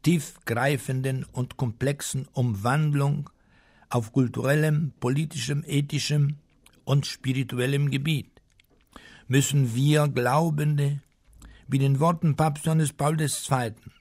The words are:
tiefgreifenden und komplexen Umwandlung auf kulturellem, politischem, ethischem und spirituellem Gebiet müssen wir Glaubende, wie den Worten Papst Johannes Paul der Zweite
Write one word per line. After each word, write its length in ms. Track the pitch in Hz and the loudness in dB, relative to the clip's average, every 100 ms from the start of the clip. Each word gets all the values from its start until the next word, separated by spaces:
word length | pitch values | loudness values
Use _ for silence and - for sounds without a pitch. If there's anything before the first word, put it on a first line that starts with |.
tiefgreifenden 1200 | 151 170 - - - 117 135 147 - 131 135 131 - | 2 2 0 -14 -6 0 0 0 -2 -4 -2 -4 -6
und 320 | - 123 - | -6 -6 -4
komplexen 680 | 123 110 131 143 - 131 - | -6 -2 -4 -2 -6 -6 -6
Umwandlung 960 | - 123 98 113 143 151 143 139 147 143 _ _ _ _ _ _ | -2 -2 0 0 2 2 2 0 -2 -6 _ _ _ _ _ _
auf 220 | 120 110 | -4 0
kulturellem, 840 | 135 123 117 123 151 156 151 156 - | 0 0 0 0 2 2 2 -2 -2
politischem, 640 | 123 139 160 147 120 143 - | -2 0 -2 -6 -4 -4 -2
ethischem 680 | 143 143 143 - 151 143 147 _ _ _ _ - | -2 0 -4 0 2 2 -2 _ _ _ _ 0
und 200 | 139 - | 0 0
spirituellem 840 | - - 131 127 123 127 143 143 | -6 -4 -2 -2 -2 -2 0 0
Gebiet 400 | 135 147 151 - _ _ _ _ _ _ - - - - | 0 -2 -2 -4 _ _ _ _ _ _ -20 -20 -20 0
müssen 480 | 131 135 143 127 117 | 2 2 2 0 2
wir 320 | 139 151 147 | 4 4 2
Glaubende, 920 | 123 123 139 165 147 151 147 143 143 _ _ _ - - - - | 0 2 2 2 0 0 0 0 -2 _ _ _ -20 -20 -20 -4
wie 120 | 135 | 0
den 200 | 139 135 | 2 4
Worten 360 | 160 170 165 139 | 2 2 0 2
Papst 300 | 156 147 160 | 0 0 0
Johannes 280 | 160 147 | 0 0
Paul 240 | - 143 156 | 0 -2 0
der 100 | 151 | -2
Zweite 540 | - - 131 117 107 - _ | -4 -2 -2 -2 -6 -20 _